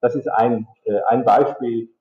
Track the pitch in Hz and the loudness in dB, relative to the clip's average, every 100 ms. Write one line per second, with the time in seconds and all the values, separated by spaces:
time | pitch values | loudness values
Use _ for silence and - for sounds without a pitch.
0 | 120 139 - 110 120 117 110 _ - 101 | 0 -2 -4 0 0 0 -6 _ -4 -2
1 | - 120 117 107 147 - 123 113 117 _ | 0 0 4 4 2 -2 -4 -4 -8 _